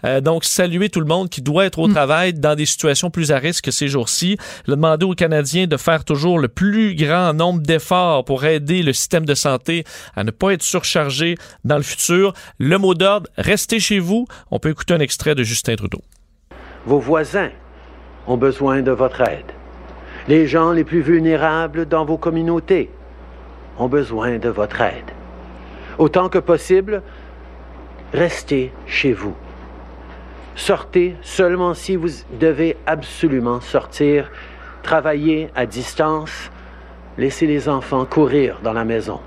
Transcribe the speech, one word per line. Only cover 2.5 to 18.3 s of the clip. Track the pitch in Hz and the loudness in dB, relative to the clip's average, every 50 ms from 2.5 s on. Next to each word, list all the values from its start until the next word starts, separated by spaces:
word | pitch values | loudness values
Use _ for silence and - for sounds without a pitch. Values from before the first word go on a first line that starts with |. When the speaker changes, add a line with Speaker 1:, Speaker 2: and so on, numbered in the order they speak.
| 151 | 2
Speaker 1:
des | 147 151 147 - | 2 0 -2 -2
situations | - - 156 139 - - 175 | 0 2 2 2 2 0 0
plus | 156 175 165 143 | -2 -2 2 2
à | 151 | 2
risque | 131 123 160 175 - - 139 | 2 2 -2 -2 -2 -4 -2
ces | 127 - 147 | -2 -2 -2
jours-ci. | 139 139 139 117 - - - 165 180 208 196 - - - - - | 0 0 -2 -2 0 -2 0 0 0 0 -2 -4 -14 -16 -10 -2
Il | - 139 | -2 2
a | |
demandé | 143 156 160 160 156 180 | 2 4 4 4 4 2
aux | 190 180 | 0 2
Canadiens | 175 180 160 160 151 147 131 143 175 185 | 2 2 2 2 2 0 2 0 0 2
de | 175 156 | 2 0
faire | 131 - - 165 156 - | 0 2 2 0 0 2
toujours | - 151 139 147 175 180 165 | -2 -2 2 2 2 2 2
le | 143 | 2
plus | 117 - - 185 202 202 220 220 208 185 | 0 0 0 0 2 4 4 2 2 2
grand | 151 156 143 160 180 180 170 151 | 0 0 2 2 2 2 2 2
nombre | 156 165 175 180 170 | 2 2 2 2 0
d'efforts | 151 143 165 156 - - 185 180 180 175 160 135 123 | 2 2 2 0 2 2 2 2 4 4 2 2 2
pour | - 139 127 139 | 0 -2 0 2
aider | 160 160 151 147 143 180 185 | 2 2 2 2 0 0 2
le | 175 143 127 | 2 0 0
système | - - - - 170 160 | 0 -2 0 0 0 2
de | 151 139 | 2 0
santé | - - 147 131 123 - - 165 170 160 - - - - - - | 2 2 0 0 0 0 -2 -2 -2 -4 -6 -14 -18 -20 -12 -6
à | - 98 | -4 -4
ne | 110 | -4
pas | 110 _ - 196 196 | -2 _ 2 2 2
être | 170 - | 2 0
surchargé | - - 180 - - - 170 151 139 135 135 160 170 170 165 - - - _ - | -2 -2 -2 -2 0 0 0 0 0 0 -2 -2 -2 -2 -4 -8 -20 -20 _ 0
dans | 120 147 | 0 2
le | 147 143 | 2 0
futur. | - - - - - 170 180 190 196 185 - - - - | -4 -4 -4 0 2 4 4 4 4 2 -4 -18 -20 -8
Le | _ 127 135 170 196 | _ 2 2 2 4
mot | 196 190 180 | 4 4 4
d'ordre, | 160 185 196 202 208 170 - _ | 4 4 4 4 2 -2 -6 _
restez | - 92 - 202 202 - - 233 226 | -4 0 2 2 2 2 0 0 0
chez | 185 - 208 196 | 2 2 0 0
vous. | 175 170 202 233 247 - - - - _ | 2 2 0 0 0 -4 -8 -20 -12 _
On | - - | -8 -2
peut | - 151 | -2 -2
écouter | 156 - - - 175 | -2 -2 0 0 2
un | 160 | 2
extrait | 147 127 - - - 151 151 | 2 0 -2 -2 0 0 2
de | 135 123 | 2 0
Justin | 110 120 110 - - 113 | -2 -2 -2 -2 -2 -2
Trudeau. | 110 104 92 - - - _ _ _ _ _ _ _ _ _ - - - - - - - | -2 -2 -6 -6 -8 -10 _ _ _ _ _ _ _ _ _ -20 -20 -18 -18 -20 -14 0
Speaker 3:
Vos | 113 135 143 | 2 2 2
voisins | 120 127 165 156 156 - - 202 180 127 - - - - - - - - - - - - - - - | 4 2 2 2 2 0 -2 -2 -2 -2 -6 -14 -20 -20 -20 -20 -20 -20 -20 -20 -20 -20 -20 -16 -4
ont | - | -2